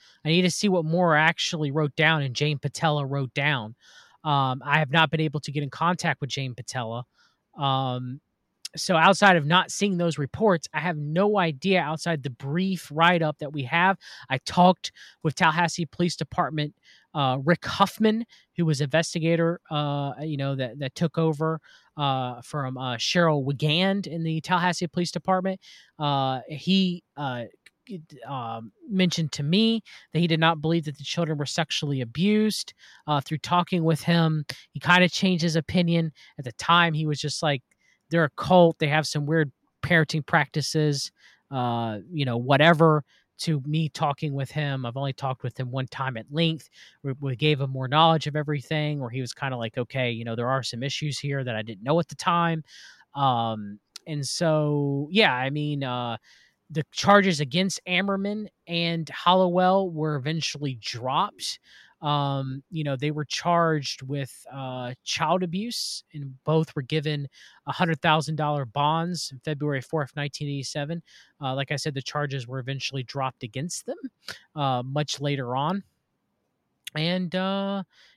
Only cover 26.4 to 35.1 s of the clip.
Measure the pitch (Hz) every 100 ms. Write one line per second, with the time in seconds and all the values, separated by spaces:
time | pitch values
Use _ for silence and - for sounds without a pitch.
26.4 | - 143 - 190 185 175 - - 139 123
27.4 | 110 - - _ - 185 156 139 117 139
28.4 | 117 113 113 _ 320 190 180 - 156 -
29.4 | 143 185 226 226 - - - 160 170 160
30.4 | 165 160 160 170 151 139 139 - 160 151
31.4 | 143 - 160 - 147 135 117 143 196 214
32.4 | 214 - - - - - - 147 - 151
33.4 | - 175 170 180 160 160 - 170 160 156
34.4 | 147 - - 139 - 180 180